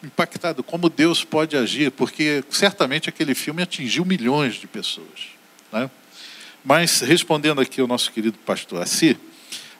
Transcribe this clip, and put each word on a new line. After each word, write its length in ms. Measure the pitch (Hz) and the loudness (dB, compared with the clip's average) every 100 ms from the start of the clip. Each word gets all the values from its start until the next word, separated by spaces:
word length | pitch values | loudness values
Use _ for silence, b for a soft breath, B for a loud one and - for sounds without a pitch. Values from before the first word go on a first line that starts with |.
impactado 600 | 151 - - - 175 143 | -12 -4 -4 -2 -6 -6
como 260 | - 170 170 | -6 0 0
Deus 340 | - 160 160 | 4 4 4
pode 320 | - 156 156 147 | 0 0 0 0
agir, 360 | 110 123 143 | 0 0 -2
porque 520 | - 117 - 151 147 131 | 0 -4 0 0 0 -2
certamente 580 | - 196 190 139 151 - | 2 2 2 0 0 -4
aquele 260 | - 156 - | -4 -2 -2
filme 260 | - 156 | -4 -4
atingiu 420 | 185 - 127 117 | -6 -4 -4 -2
milhões 520 | 180 185 117 147 139 104 | 0 0 2 2 0 -2
de 120 | 101 | -12
pessoas, 400 | 107 92 - 80 - - - _ _ _ | -8 -8 -8 -12 -18 -18 -18 _ _ _
né? 180 | 131 131 - - B B B B B | -6 -6 -10 -20 B B B B B
Mas, 380 | 135 151 170 - | 2 4 4 0
respondendo 580 | 123 170 - 156 147 147 | 4 2 4 0 2 2
aqui 200 | 135 - | 0 2
ao 60 | 123 | 0
nosso 240 | 120 - | 0 -2
querido 260 | - 110 104 - | -2 -2 -4 -4
pastor 360 | 95 - 87 | -4 -4 -6
Assi, 360 | 87 - 156 123 - B B B B | -2 2 4 2 -4 B B B B